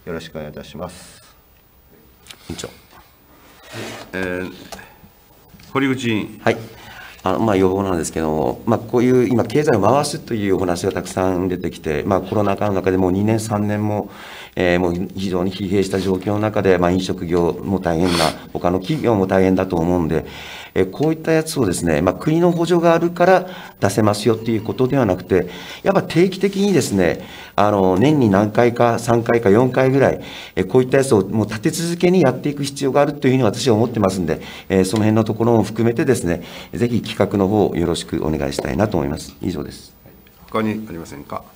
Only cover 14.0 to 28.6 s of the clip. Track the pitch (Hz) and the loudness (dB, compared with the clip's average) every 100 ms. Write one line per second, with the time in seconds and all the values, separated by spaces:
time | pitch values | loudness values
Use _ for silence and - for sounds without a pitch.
14 | - - - - - - 90 87 90 87 | -8 -14 -18 -18 -10 -2 2 2 0 -2
15 | 92 95 95 90 92 95 98 101 95 101 | -6 -6 -4 -2 -2 -4 -2 0 0 -2
16 | 92 92 107 104 107 104 98 87 87 92 | 0 -2 -2 -2 0 0 2 4 4 2
17 | 92 - 85 87 85 - 65 95 87 82 | -2 -6 -2 2 2 0 -4 -2 0 0
18 | 90 85 78 - - - 87 92 - 156 | 0 2 0 -2 -10 -4 -2 -2 -2 -2
19 | 110 107 95 95 95 92 92 87 82 90 | 2 2 2 4 4 2 2 0 2 0
20 | 80 78 - - - - - - 92 - | 0 -2 -4 -14 -16 -16 -6 -2 -2 0
21 | 151 160 160 160 160 143 104 78 85 73 | -2 -2 0 0 0 0 0 0 0 2
22 | 92 92 156 160 175 170 170 175 170 165 | 0 0 0 2 2 2 2 2 4 2
23 | 170 175 175 185 185 - - - 98 113 | 0 2 4 4 2 -14 -18 -2 0 2
24 | 107 104 120 110 - 110 - - 127 139 | 2 2 0 0 0 -2 -2 -2 0 2
25 | 110 90 - 92 90 - - - 190 190 | 2 0 2 0 0 -10 -16 -4 0 0
26 | 185 160 190 190 196 196 202 170 - 98 | 0 0 2 0 -2 0 2 2 2 2
27 | 85 - - - - - 104 104 92 92 | 2 0 -8 -18 -6 0 2 4 4 4
28 | 135 151 117 95 107 113 | 4 4 4 4 2 2